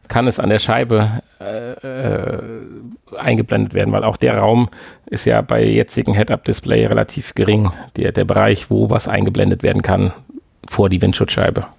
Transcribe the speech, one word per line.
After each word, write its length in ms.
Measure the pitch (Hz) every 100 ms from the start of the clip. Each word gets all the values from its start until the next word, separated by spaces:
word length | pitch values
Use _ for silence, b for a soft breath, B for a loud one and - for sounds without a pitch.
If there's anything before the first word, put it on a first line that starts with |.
| -
kann 180 | 123 123
es 140 | -
an 80 | 107
der 100 | 107
Scheibe, 640 | - 117 120 110 107 113 - _
äh, 300 | 98 110 120
äh, 680 | - 135 131 117 104 110 110 113 117 - 110 117 240 _ -
eingeblendet 560 | - 113 113 110 101
werden? 180 | 98 101
Weil 140 | 104 107
auch 100 | 101
der 220 | 123 110
Raum 320 | 104 120 120 B B B -
ist 200 | - -
ja 160 | 110
bei 240 | - 117 110
jetzigen 480 | 113 113 120 113
Head-Up-Display 720 | 104 107 113 - 110 117 110 110
relativ 500 | 110 107 - - -
gering, 380 | 107 107 101 B B -
der, 160 | 98
der 100 | 104
Bereich, 460 | 98 101 107 104 -
wo 200 | 107 107
was 200 | - -
eingeblendet 540 | 101 101 98 101 95
werden 180 | - -
kann 320 | - 98 95 - - - - _ -
vor 180 | - 98
die 140 | 90
Windschutzscheibe. 680 | 98 - - - 90 - -